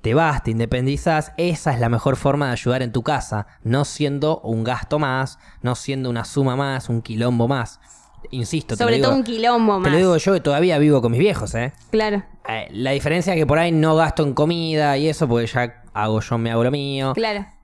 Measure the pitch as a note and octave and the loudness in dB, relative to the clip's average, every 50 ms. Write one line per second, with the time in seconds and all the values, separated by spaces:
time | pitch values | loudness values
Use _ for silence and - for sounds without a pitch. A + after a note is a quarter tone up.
0 | - A2 A#2 D3+ E3 D#3 C#3+ B2+ - A#2+ A2+ A2+ A#2 A2+ C3 B2+ B2+ C3+ C#3 C#3 | -2 2 2 2 2 2 0 -2 -2 -2 -2 -2 -2 -2 -2 -2 0 0 -2 0
1 | - F3 D#3+ D#3 D3+ - - - E3+ F3 E3+ - - E3 C3+ A#2 A#2+ A#2 A#2+ A#2 | 0 0 0 0 -2 -4 -4 -2 -2 -2 -2 -2 -2 -2 0 0 0 2 0 0
2 | - C3+ B2+ - - C#3 C3+ D3 C#3+ C3 B2 A2+ - C3 B2 C3 C3 A#2+ G#2+ B2+ | 0 0 -2 0 0 0 0 2 0 -2 -4 -2 -2 0 0 0 -2 -2 -4 -4
3 | A2+ - D3 B2+ - - - G#2+ G2+ - - _ - A2+ A#2 C#3 D3 - - - | -2 0 -2 -2 -2 -4 -6 -6 -6 -8 -14 _ -4 -2 0 0 0 -2 -2 -2
4 | D3 C#3 C#3+ C#3+ D3 D3+ D#3+ - - - A2+ A2+ A2+ A#2 B2+ - - - D3+ D3+ | -2 -2 -2 0 0 0 -2 -2 -4 -4 -4 -2 -2 -2 -4 -4 -4 -4 -2 -2
5 | D#3 C3+ B2+ C3 C3 C3 - - - - - - - A#2+ B2+ - - - C3+ C3+ | 0 0 0 -2 -2 -4 -6 -14 -20 -20 -20 -6 -4 -4 -4 -4 -4 -6 -6 -4
6 | C3 B2+ A#2+ A#2 A2 - - C#3+ C#3 C3+ B2 C3 C#3 C#3 C3+ C3 - - A#2+ A#2 | -4 -4 -4 -4 -6 -4 -2 0 0 0 0 0 -2 -2 -4 -6 -4 -4 -4 -4
7 | A2+ - A2 A2 A#2 B2 B2 A#2 A#2 A#2 C#3 C3 A#2 - - _ _ - - - | -4 -6 -4 -2 0 0 2 2 2 0 0 -2 -2 -6 -10 _ _ -20 -20 -20
8 | _ _ _ - - - - C3 A#2 - - D#3 - - B2 - A#3+ A#3 A#3 - | _ _ _ -18 -16 -12 -8 -8 -6 -4 -4 -6 -4 -4 -4 0 2 2 2 2
9 | - B3+ C#4 C4+ B3 A3 A#3 A3 A3+ A#3+ A#3+ A#3 A3+ G#3+ G3+ F#3+ F3+ D3 C#3+ E3 | 2 2 2 2 0 -2 -4 0 2 2 4 4 4 4 2 2 2 2 4 4
10 | F#3 F#3 F3 D#3 - F#3+ G3 F3 - D3 C#3+ D3 E3+ F3+ E3 C#3+ D3+ D3+ D3 C3+ | 4 4 4 4 4 2 2 2 2 0 2 2 2 2 4 4 6 6 6 4
11 | A2 A#2 A#2 A#2+ E3 G#3 F3+ - A2 F#2+ - A2+ A#2+ C3 - - - - - G#3+ | 4 2 2 4 2 2 2 0 -4 -6 -4 -4 -4 -4 -6 -12 -10 -2 0 0
12 | G#3+ G#3+ G#3 G3+ F#3+ - - - _ - A2+ A2 - - - G2+ B2 C3+ C#3 C#3 | 0 2 -2 -4 -4 -8 -20 -14 _ -6 -6 -6 -8 -8 -8 -4 -2 0 -2 0
13 | - D3 D#3 F3+ E3+ G3 F#3 D#3+ D#3 B2+ D3 D#3 E3+ F3 E3 D#3 D3+ D#3+ D#3 D#3+ | 0 0 0 0 0 0 2 2 2 2 2 2 2 2 2 2 4 4 4 4
14 | D#3+ D3+ D#3+ - D#3 C#3+ B2+ C3 D3+ D#3 E3+ E3+ E3 D#3+ D#3 D3+ D3+ D3 C#3 C#3 | 2 2 2 0 0 0 2 0 0 0 0 -2 -2 -2 0 0 2 2 2 2
15 | D3 D#3+ D3+ - E3 B2+ A#2 A#2 A#2 A2+ - B2+ B2 A#2 - - - - - G#2 | 0 0 0 0 0 2 2 0 0 0 -2 -2 -2 -2 -6 -14 -20 -12 -6 -4
16 | G#2+ A2 A2 A2 G#2+ - A#2+ A#2 A2+ A#2 A2+ A#2 A#2 B2 C#3 C#3+ C#3 C#3 C#3 C3+ | -2 0 0 -2 -2 -2 -2 -2 -2 0 0 2 2 0 0 -2 -4 -4 -4 -2
17 | C3+ C3+ B2+ - A3+ A3 G#3 G3+ G3 - - - | -2 -2 -2 -2 -2 -2 -4 -6 -8 -12 -16 -20